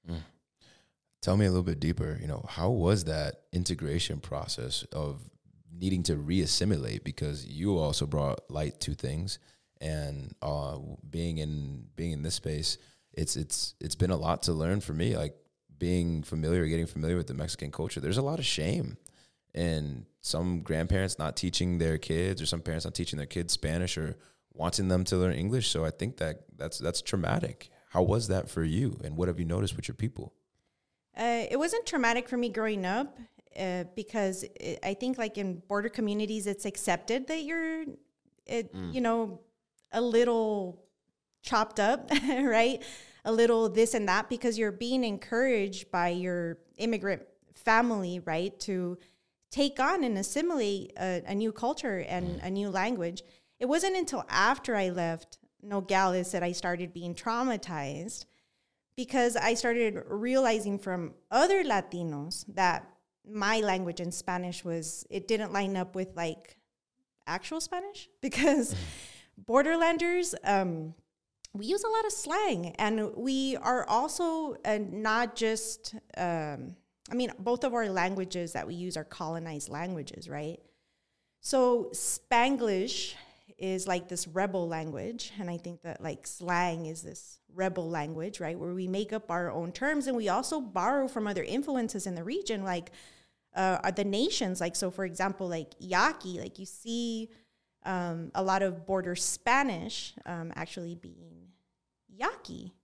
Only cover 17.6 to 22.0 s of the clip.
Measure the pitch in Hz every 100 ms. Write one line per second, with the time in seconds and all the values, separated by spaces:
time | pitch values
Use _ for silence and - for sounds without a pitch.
17.6 | 71 - 78 - 78 104 139 160 - -
18.6 | 78 180 - - - _ _ _ _ -
19.6 | 85 80 73 64 53 _ - - 90 85
20.6 | - 80 85 98 95 - 78 - 92 -
21.6 | 90 87 80 78